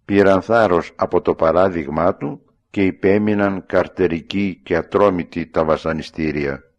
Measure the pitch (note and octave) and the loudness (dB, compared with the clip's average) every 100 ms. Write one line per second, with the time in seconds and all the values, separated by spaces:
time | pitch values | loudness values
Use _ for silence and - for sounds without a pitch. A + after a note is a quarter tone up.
0 | - G2+ G2 F#2+ G2 A#2 G#2 E2+ - - | 0 4 4 4 2 2 4 2 -2 -6
1 | F#2+ F2 - D#2 D#2+ E2 F#2+ E2+ C#2 D#2 | -2 0 0 0 2 2 2 0 -4 -2
2 | F2 - C#3+ D3 _ _ _ G#2 F#2+ - | -2 -2 -6 -12 _ _ _ -2 -2 0
3 | F#2+ G#2 G#2+ G#2 G2+ F#2+ - F#2 F2 - | 0 2 0 0 -2 -4 -4 -2 -2 -2
4 | F2+ E2 D2+ G2+ G2+ E2+ - - - G2 | -2 -2 -6 -6 -4 -6 -4 -4 -2 2
5 | G2+ F2+ D#2+ F2 D#2+ E2+ D#2+ D2+ E2 D#2+ | 2 0 -4 -8 -6 -2 0 0 -2 -6
6 | D2 - D#2 D2 C#2 C2+ _ | -8 -6 -4 -4 -6 -8 _